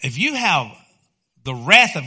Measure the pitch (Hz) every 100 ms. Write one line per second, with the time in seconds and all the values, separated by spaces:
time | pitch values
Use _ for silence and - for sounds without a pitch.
0 | 131 123 269 269 233 156 113 - _ _
1 | _ _ _ _ 135 127 123 226 240 165